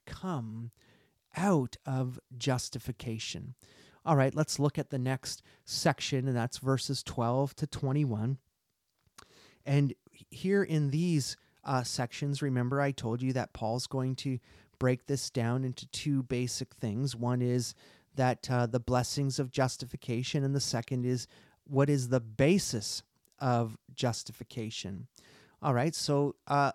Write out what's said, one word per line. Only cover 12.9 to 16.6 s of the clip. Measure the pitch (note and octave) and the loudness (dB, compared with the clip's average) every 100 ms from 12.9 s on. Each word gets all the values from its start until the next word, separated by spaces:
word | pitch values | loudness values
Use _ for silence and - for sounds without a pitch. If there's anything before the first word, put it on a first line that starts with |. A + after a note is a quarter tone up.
told | C3+ A#2 A#2+ | 0 -2 0
you | C3 | 0
that | B2+ A2 | 0 -2
Paul's | - A2 A#2+ - | -4 -4 -2 -4
going | C3 C3 C3 | -4 -2 -2
to | C#3 B2+ - - - _ | -4 -6 -8 -20 -20 _
break | B2+ B2+ - | 2 2 0
this | C#3 - | -4 -2
down | - A#2 B2+ | -2 0 0
into | C3 B2+ - | -2 -6 -10
two | - D3+ C#3 | -6 0 0
basic | B2 B2 B2 - | 0 -2 -2 -4